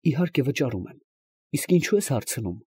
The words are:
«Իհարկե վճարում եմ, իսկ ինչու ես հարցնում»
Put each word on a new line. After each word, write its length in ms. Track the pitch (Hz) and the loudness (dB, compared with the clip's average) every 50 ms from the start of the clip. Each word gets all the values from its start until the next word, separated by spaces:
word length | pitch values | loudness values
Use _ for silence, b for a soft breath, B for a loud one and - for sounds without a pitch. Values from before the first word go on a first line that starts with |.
| _ | _
«Իհարկե 400 | 165 127 147 180 170 _ 151 131 | 2 2 2 -2 0 _ 0 0
վճարում 420 | 139 139 - 147 120 - 92 90 | 0 -2 -2 -2 -2 -2 -6 -8
եմ, 120 | - - - _ _ _ _ _ _ _ _ _ _ | -10 -14 -20 _ _ _ _ _ _ _ _ _ _
իսկ 220 | - - - - 180 | -6 -6 2 4 4
ինչու 240 | 170 - - 214 208 | 4 4 4 2 0
ես 100 | 208 - | 2 0
հարցնում» 480 | 139 110 - - - 120 110 92 87 110 - | -2 -2 -2 -4 -6 -4 -4 -6 -8 -8 -14